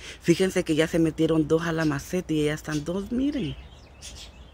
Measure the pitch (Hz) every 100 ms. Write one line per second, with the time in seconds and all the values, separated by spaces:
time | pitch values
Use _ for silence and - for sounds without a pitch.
0 | - - - 170 190 180 165 156 160 170
1 | 165 156 160 160 151 160 170 160 156 139
2 | - 180 180 156 147 151 - 151 151 190
3 | 196 240 277 294 156 135 - - - -
4 | - - - - -